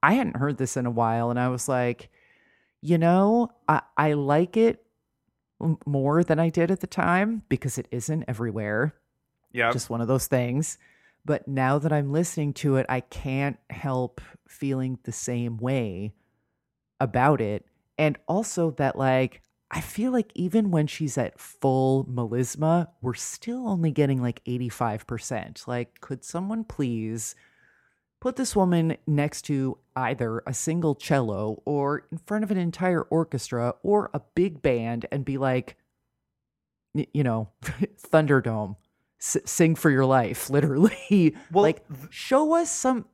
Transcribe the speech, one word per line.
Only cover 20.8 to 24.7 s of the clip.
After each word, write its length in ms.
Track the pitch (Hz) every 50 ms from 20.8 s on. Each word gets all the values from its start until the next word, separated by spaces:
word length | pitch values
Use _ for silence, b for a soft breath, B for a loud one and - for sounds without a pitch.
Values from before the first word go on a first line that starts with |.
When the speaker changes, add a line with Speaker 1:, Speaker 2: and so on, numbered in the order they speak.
| 151
Speaker 1:
she's 320 | 147 - - 156 143 - -
at 200 | 120 92 - -
full 640 | - - - _ - 135 131 131 131 131 135 135 135
melisma, 840 | - 127 123 120 110 117 123 127 120 - 143 156 156 170 175 170 170 _ _
we're 120 | - 127 120
still 540 | - - - - - - 226 240 254 254 226
only 220 | 196 175 165 160
getting, 320 | 147 - 147 139 135 131
like, 180 | 123 120 117 - _
eighty-five 600 | - 123 123 123 120